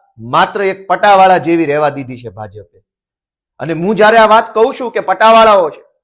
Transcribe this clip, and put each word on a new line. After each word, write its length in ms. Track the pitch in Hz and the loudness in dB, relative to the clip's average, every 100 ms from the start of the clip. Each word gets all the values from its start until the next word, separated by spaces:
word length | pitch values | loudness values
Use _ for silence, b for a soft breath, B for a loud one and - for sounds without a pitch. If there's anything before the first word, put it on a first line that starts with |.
| _ _ | _ _
માત્ર 440 | 113 147 190 208 | -4 -2 -2 -2
એક 260 | 196 190 190 | -6 -6 -6
પટાવાળા 500 | 180 208 196 190 180 | -2 2 4 4 2
જેવી 280 | 147 170 156 | 0 -2 -2
રહેવા 240 | 147 151 | -2 -2
દીધી 280 | 139 127 123 | -6 -14 -16
છે 120 | 117 | -16
ભાજપે. 540 | 104 107 101 98 98 _ _ _ _ _ _ _ _ | -18 -18 -20 -20 _ _ _ _ _ _ _ _ _
અને 140 | 143 | -10
હું 220 | 165 175 196 | -6 -4 0
જ્યારે 220 | 208 226 | 2 4
આ 80 | 220 | 4
વાત 280 | 214 226 | 2 0
કહું 200 | 214 233 262 | -2 -2 -2
છું 120 | 240 | -10
કે 80 | 220 | -8
પટાવાળાઓ 720 | 185 190 220 226 220 202 160 | -6 0 4 4 4 2 0
છે, 120 | - _ _ | -6 _ _